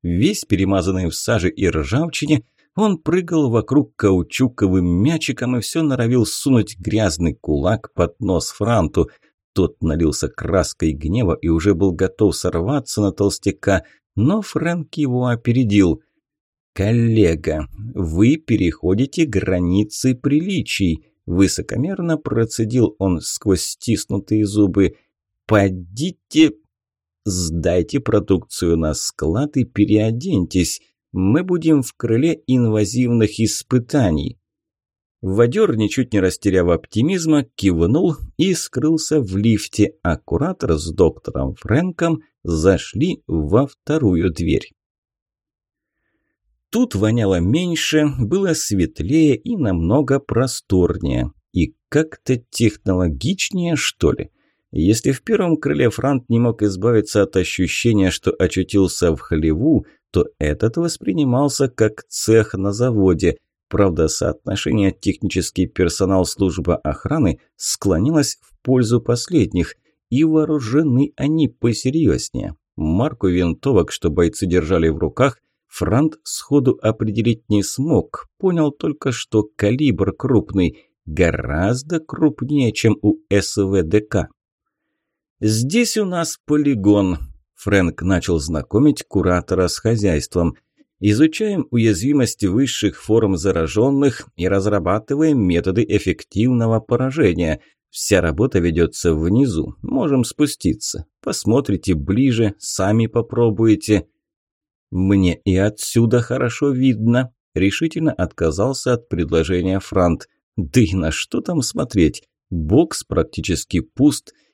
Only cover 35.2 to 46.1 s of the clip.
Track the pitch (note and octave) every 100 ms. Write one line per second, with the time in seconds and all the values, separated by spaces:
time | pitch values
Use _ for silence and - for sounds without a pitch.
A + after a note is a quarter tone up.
35.2 | F#2+ G2 A#2+ F#3+ G#3+ A2 G#2+ - B2 G#2
36.2 | F#2 - G2+ F#2 F2 E2 - G#2+ C#3+ F#3+
37.2 | D#3+ D3+ C3+ - G2 E2 E2+ C#3+ F#3 D3
38.2 | - - F#3 F3 - - D#3 D#3+ - D#3
39.2 | G#2+ F#2+ A2 G#2+ - - G2+ - F2+ D#2
40.2 | - E2+ D#3+ F#3 D#2+ D#2 D#2+ D#2+ E2+ -
41.2 | - - C2+ - - B2 F#3 E3 E3+ D#3+
42.2 | _ _ - E2 F2 F#2 - G2 E3+ D#3
43.2 | - D#2+ D2+ G#2 C#3 _ - D#3 A#2 F2
44.2 | F2 D2+ E2+ C#2 - _ _ _ _ _
45.2 | _ _ _ _ _ _ _ _ _